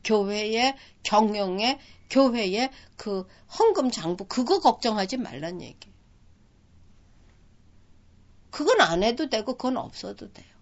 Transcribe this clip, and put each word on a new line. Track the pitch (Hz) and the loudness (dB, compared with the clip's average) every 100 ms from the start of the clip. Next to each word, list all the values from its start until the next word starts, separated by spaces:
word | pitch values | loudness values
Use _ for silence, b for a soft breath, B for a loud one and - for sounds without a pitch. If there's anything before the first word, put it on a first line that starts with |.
교회의 | - 214 196 208 214 226 262 269 B B | 2 0 0 -4 -2 0 0 -2 B B
경영에, | - 208 220 208 190 185 233 285 B B - | 2 4 4 0 -2 0 -2 -2 B B 0
교회의 | 262 269 233 196 202 262 B B - | 4 4 4 -2 -2 -4 B B -12
그 | 214 196 185 b b - | -6 -6 -8 b b 2
헌금 | 453 392 262 | 4 4 0
장부 | 226 160 180 196 | -2 -4 -4 -4
그거 | - 247 381 | -4 2 4
걱정하지 | 269 - 240 214 190 262 | 4 2 -2 -2 -2 -4
말란 | 233 131 160 180 | -8 -8 -10 -10
얘기. | 117 - - - _ _ - - - _ _ - - - - - - - - - - - - - - - - - - | -12 -16 -20 -20 _ _ -20 -20 -20 _ _ -20 -20 -20 -20 -20 -20 -20 -20 -20 -20 -20 -20 -20 -20 -20 -20 -20 -18
그건 | - 302 480 | -2 2 4
안 | 165 170 | 4 4
해도 | 214 240 311 | 0 0 -4
되고 | 220 214 | -4 -4
그건 | 247 254 262 | -4 -4 -4
없어도 | - - 190 202 - | -8 -12 -14 -14 -18
돼요. | - - _ | -20 -20 _